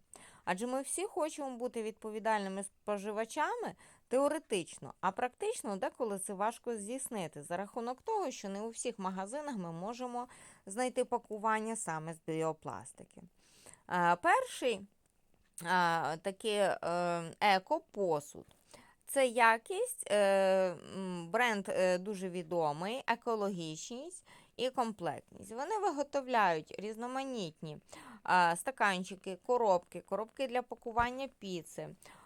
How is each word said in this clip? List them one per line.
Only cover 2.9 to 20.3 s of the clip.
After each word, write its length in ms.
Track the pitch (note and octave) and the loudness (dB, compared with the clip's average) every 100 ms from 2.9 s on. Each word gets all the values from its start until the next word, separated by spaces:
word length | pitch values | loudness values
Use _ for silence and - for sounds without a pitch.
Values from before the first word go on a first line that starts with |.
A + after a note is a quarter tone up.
| G3+ G#3 G#3 A3+ D#4 D#4+ A#4+ D4 - - - - | -4 -2 -4 -4 -2 -2 -2 -6 -8 -18 -18 0
теоретично, 840 | B3+ C#4+ D4+ - G3+ D3+ - C3+ - | 4 4 2 -2 -2 -2 -10 -14 -4
а 100 | F3+ | -2
практично 680 | - B3+ - G#4 A#4 A#3+ G3 | 0 -2 -2 -4 -4 -4 -2
деколи 420 | D4 - A3+ G3 | -4 -2 -4 -4
це 160 | - | -6
важко 420 | F#3 G#3+ A#3 A#3+ A3+ | -2 -2 -2 -6 -6
здійснити 640 | G3+ C4 - A3 D#3 D3+ | -4 -6 -6 -6 -6 -8
за 140 | C#3+ F3 | -6 -6
рахунок 460 | G3+ A#3+ A#3 C4 | -4 -6 -6 -6
того, 280 | - A4 E4 | -2 0 0
що 180 | - G3 | -4 -6
не 140 | G3 | -6
у 60 | A3+ | -6
всіх 300 | A#3 B3 - | -6 -6 -4
магазинах 580 | F#3 F#3 G3 C#4 D4 A3 | -4 -4 -6 -6 -6 -6
ми 160 | E3+ | -6
можемо 560 | E3 G3+ A#3+ B3 A#3+ B3 - - - - | -6 -8 -6 -6 -6 -8 -12 -20 -20 -8
знайти 380 | G3+ B3+ B3 | -2 0 2
пакування 720 | B3 A#3+ - G#3+ A3 A3 A3 A3+ | 0 0 -2 -2 2 2 0 -4
саме 380 | - D#3+ D#3+ | -4 -4 -6
з 60 | D#3+ - | -8 -2
біопластики. 960 | D#3+ D#3+ D#3+ C#3+ G2+ A2+ - - - - _ _ - - - - | 0 0 -2 -6 -10 -12 -18 -20 -20 -20 _ _ -20 -20 -18 -2
Е, 260 | F3+ F3 F3 | 4 6 6
перший, 580 | E4 A#4 B4 - C4 G3+ | 6 6 4 -2 0 -2
е, 1400 | G3 _ _ _ _ _ _ - E3+ F3+ E3+ E3 C#3+ D#3+ | -6 _ _ _ _ _ _ -8 2 4 6 4 2 -2
такий, 420 | G3 F#3+ A3 G#3 | -4 -4 0 4
е, 180 | F#3 - - F3 F3 E3+ E3 - | 4 2 0 0 2 0 -4 2
екопосуд. 1040 | G#3 F#3+ - D#4+ - G#3 F#3 D3 - - - _ _ - - _ - | 4 4 4 -2 -2 -2 2 2 -2 -16 -18 _ _ -20 -20 _ -2
Це 200 | C#4 B3+ | 2 4
якість, 840 | A3+ A3+ A3+ - F#4+ B4 - - | 6 6 6 0 -4 -4 -4 0
е, 680 | G#3 G3 | 4 6